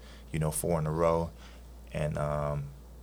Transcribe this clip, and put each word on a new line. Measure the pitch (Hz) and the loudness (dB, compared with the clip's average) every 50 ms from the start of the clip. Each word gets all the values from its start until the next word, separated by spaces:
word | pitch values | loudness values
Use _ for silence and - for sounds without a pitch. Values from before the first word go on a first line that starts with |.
| - - - - - - | -10 -14 -16 -16 -12 -4
you | - 80 | 0 2
know, | 78 78 | 2 2
four | 76 - - 85 85 80 | 2 2 2 2 2 4
in | 78 78 | 4 2
a | |
row. | 78 80 85 82 82 82 85 85 - - - - - - - - - - - - - | 4 6 6 6 6 6 4 0 -4 -10 -16 -16 -16 -16 -16 -16 -16 -16 -16 -8 -2
And, | 80 76 76 80 78 | 0 0 0 0 0
um, | 76 73 73 76 73 73 73 71 71 69 - - - - - - | 0 0 0 0 0 0 0 -2 -4 -6 -8 -14 -16 -18 -18 -16